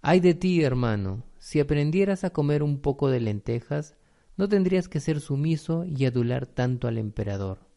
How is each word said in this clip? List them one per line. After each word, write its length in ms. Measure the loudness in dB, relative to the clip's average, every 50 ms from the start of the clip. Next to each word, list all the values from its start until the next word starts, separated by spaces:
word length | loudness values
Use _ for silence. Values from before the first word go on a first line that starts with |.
| 2
"Ay 180 | 4 4 6
de 140 | 6 6 4
ti, 280 | 4 2 2 2 4 2
hermano, 600 | 2 2 2 0 0 0 0 -2 -4 -6 -6 -10 -14 -20 -20
si 220 | -20 -4 0 0
aprendieras 640 | 2 2 2 0 2 2 2 2 2 2 0 -2 -2
a 60 | -4
comer 320 | -2 0 0 2 2 2 0
un 180 | 0 -2 -2
poco 280 | -2 -4 -2 0 0 0
de 120 | 0 0
lentejas, 760 | 0 -2 -4 -4 -4 -4 -6 -6 -4 -6 -6 -6 -6 -8 _ _ _ _ _ _ _ _ -4
no 140 | -4 -2 2
tendrías 380 | 2 2 4 4 2 0 0 -2
que 120 | -4 -4
ser 200 | -2 -2 -2 -4
sumiso 680 | -2 -4 -4 -2 0 0 -2 -2 -2 -4 -4 -4 -2
y 180 | -4 -2 0 0
adular 420 | 0 2 0 0 0 0 -4 -4
tanto 420 | -6 -4 -2 -2 -2 -2 -2 -2 -4
al 100 | -4 -2
emperador". 600 | -4 -6 -4 -6 -6 -4 -4 -4 -6 -6 -8 -10 -14 _ _